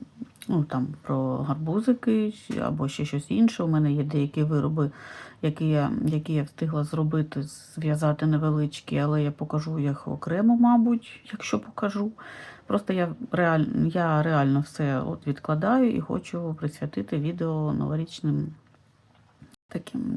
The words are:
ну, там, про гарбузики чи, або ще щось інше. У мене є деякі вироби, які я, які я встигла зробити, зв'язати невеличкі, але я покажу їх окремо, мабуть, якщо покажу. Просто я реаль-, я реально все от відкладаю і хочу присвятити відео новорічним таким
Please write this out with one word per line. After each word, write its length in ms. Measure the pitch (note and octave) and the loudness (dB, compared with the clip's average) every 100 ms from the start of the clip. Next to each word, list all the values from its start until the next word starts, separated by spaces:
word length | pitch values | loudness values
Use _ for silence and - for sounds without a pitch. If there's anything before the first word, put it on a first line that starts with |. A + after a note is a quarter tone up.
| - A#3 A#3+ - - | -12 -16 -16 -12 -2
ну, 160 | F3 | 0
там, 240 | D3+ C3 C3+ D3 | 0 -2 -4 -6
про 340 | - C3+ C3 C3 | -4 -2 0 -2
гарбузики 960 | C#3+ D3 D#3 G3 A3+ A#3+ A3+ A3 G#3+ | -2 -2 -2 0 0 0 2 2 0
чи, 260 | - - A3 | -4 -8 -4
або 300 | A#2 D3+ C3+ | -2 -2 -2
ще 160 | - | -2
щось 260 | D3 C#3+ - | -4 -4 0
інше. 320 | G3 A3+ - | 4 4 4
У 60 | E3 | 2
мене 240 | D#3 D3+ | 2 4
є 120 | D3 | 2
деякі 380 | C#3+ D3 C#3+ D#3 | 0 0 0 0
вироби, 480 | D3+ D3 C#3+ D#3 C#3+ - - - - - | 2 2 0 0 -2 -4 -16 -18 -18 -4
які 260 | D#3 D#3 D#3+ | -4 0 2
я, 220 | D3+ C#3+ - D#3 | 2 2 0 0
які 260 | D3+ D#3 | 0 0
я 100 | D3+ | -2
встигла 420 | D3 - D#3+ D3+ | -2 -4 -2 0
зробити, 580 | D3+ D#3+ D#3 D#3+ D3+ C#3+ | -2 0 0 0 0 -4
зв'язати 840 | D3 - - - D#3 D3+ D#3 D3+ D#3 | -6 -10 -14 -4 -2 2 2 2 2
невеличкі, 720 | D3+ D#3 D3+ D3 - - D3 | 2 2 2 0 -4 -4 -2
але 240 | D3 D3+ | 2 2
я 80 | D3 | 0
покажу 480 | D3 D3+ D3+ D#3 D#3+ | -2 -4 -4 -2 -2
їх 300 | C#3+ C#3 D3+ | -2 -2 -6
окремо, 480 | C#3+ - F3 A3+ A#3+ | -8 -2 2 4 6
мабуть, 640 | A#3+ A#3+ A#3 A3+ - - - | 6 6 4 2 -2 -18 -16
якщо 260 | G#3 - G#3+ | -12 -4 -4
покажу. 540 | - - G#3 G3+ G#3+ - - - - - - | -4 -6 -4 -2 -4 -6 -16 -18 -18 -14 -2
Просто 260 | G3+ G3+ | -2 0
я 220 | F#3 F3 D#3 - | 0 0 -4 -4
реаль-, 560 | E3+ E3+ D#3+ - - E3 | 2 4 4 2 2 0
я 340 | F3 E3 D3+ | 2 2 2
реально 380 | D#3+ D3+ C#3 C#3 | 4 4 4 2
все 400 | D3 - C#3+ C3+ | 0 -2 -2 0
от 260 | C#3+ - D3 | -2 -4 -4
відкладаю 720 | C#3 - D#3 F#3+ C4 A#3+ F#3 | -4 -2 0 2 4 4 2
і 40 | |
хочу 540 | D#3 F#3 - F3 E3+ D#3 | -2 -4 -4 -6 -6 -4
присвятити 600 | D3+ - D3+ F#3+ G3+ D#3 | -6 -4 -6 -6 -4 -2
відео 540 | D3+ F3 E3 D#3 D3+ | -2 -2 -2 0 0
новорічним 840 | D3 C#3+ D#3 E3 - D3+ D3 D3+ - _ _ _ _ _ _ _ _ - - _ | 0 0 -2 -4 -4 -2 0 -2 -10 _ _ _ _ _ _ _ _ -20 -20 _
таким 340 | - - - - | -10 -8 -6 -4